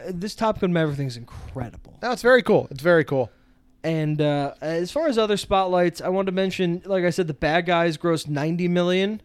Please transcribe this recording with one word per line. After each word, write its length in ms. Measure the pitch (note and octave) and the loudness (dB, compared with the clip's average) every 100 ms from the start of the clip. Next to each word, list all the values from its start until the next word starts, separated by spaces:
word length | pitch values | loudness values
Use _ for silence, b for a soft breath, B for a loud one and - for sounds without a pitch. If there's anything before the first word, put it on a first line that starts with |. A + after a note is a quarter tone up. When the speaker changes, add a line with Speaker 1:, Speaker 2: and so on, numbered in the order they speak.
| F3+ | -8
Speaker 1:
this 240 | F3+ G#3 | -8 -8
Top 260 | - A3 G#3+ | -2 -2 0
Gun 100 | F#3 | 0
Maverick 240 | E3+ D#3 C#3 | 0 0 -2
thing 80 | C#3 | -6
is 100 | A#2 | -8
incredible. 840 | A#2 - - C3 C3+ - - - | -14 -16 -14 -12 -12 -14 -20 -8
Speaker 2:
No, 100 | A#3+ | -6
it's 80 | A#3+ | 2
very 220 | A#3+ B3+ | 6 6
cool. 260 | G#3+ E3+ A#2 | 6 2 2
It's 120 | C3+ | -2
very 220 | E3 E3 | 4 4
cool. 260 | - C3+ A2+ b b b _ _ | 4 0 -2 b b b _ _
Speaker 1:
And, 380 | D#3+ D#3+ D3+ D3+ | -4 -2 0 0
uh, 320 | D3 C#3+ C#3 - | 0 0 -4 -6
as 300 | D3+ E3 F3+ | -4 -4 -2
far 180 | D4 D#4+ | -2 0
as 80 | A3+ | 2
other 220 | G#3+ G3+ | 0 0
spotlights, 640 | - G3 F#3 F3+ F3 - | 0 0 2 2 2 0
I 60 | D3+ | -4
wanted 160 | F#3+ G3 | -2 -2
to 60 | |
mention, 500 | F#3 F#3+ F3 F3 F3 | -2 -2 0 -2 -2
like 200 | F#3+ F#3+ F3 | -2 0 0
I 20 | |
said, 160 | F3 E3 | 0 -2
The 60 | |
Bad 320 | C#3+ D3+ E3+ | -2 0 0
Guys 320 | E3+ E3+ E3+ D3+ | 2 0 0 0
grossed 320 | E3+ D#3+ D3 | 0 0 -2
ninety 400 | C#3+ D#3 F3 F3 | -4 -2 -2 0
million, 540 | F3 F3 F#3 G3 G#3+ | 2 2 2 0 -4